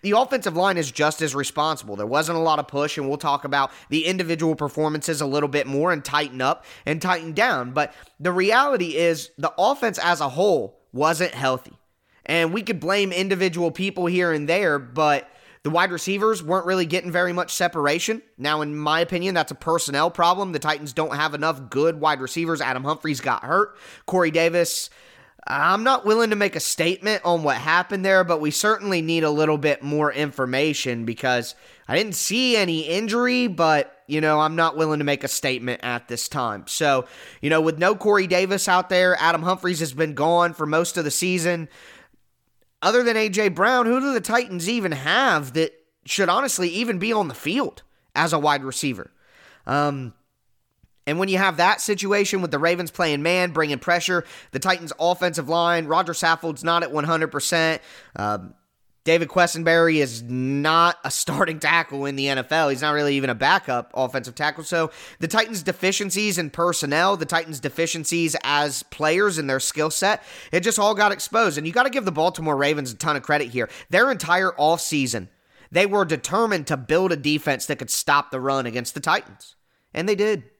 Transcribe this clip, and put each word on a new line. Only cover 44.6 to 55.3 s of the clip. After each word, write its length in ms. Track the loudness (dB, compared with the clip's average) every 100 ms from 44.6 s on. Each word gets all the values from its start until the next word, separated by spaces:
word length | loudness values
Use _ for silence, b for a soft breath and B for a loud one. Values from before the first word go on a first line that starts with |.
| -2
even 260 | -2 -2
have 600 | -2 0 2 4 2 0
that 180 | -2 -2 -4 _ _ -6
should 240 | 0 2
honestly 400 | 2 0 -2 -2
even 280 | -2 -2 -2
be 140 | -2
on 160 | -2 -2
the 60 |
field 480 | -4 -4 -2 -2 -6 -20 _ _
as 180 | -2 0
a 60 | 2
wide 260 | 2 0
receiver? 460 | -2 -4 -4 -6 -12 _ b b b b -4
Um, 480 | 0 0 -4 -10 _ _ _ _ _ _ _ _ _ -4
and 120 | -2
when 100 | 0
you 80 | 2
have 220 | 2 4
that 240 | 4 4
situation 580 | 0 -2 2 2 2 0
with 120 | 0
the 60 | 0
Ravens 320 | 2 0 -2
playing 300 | -2 0 0
man, 300 | 0 2 0
bringing 300 | 0 0 -2
pressure, 440 | 0 0 2 -2 B B B
the 60 | -4
Titans' 360 | 0 -2 -4 -2
offensive 480 | 0 2 -2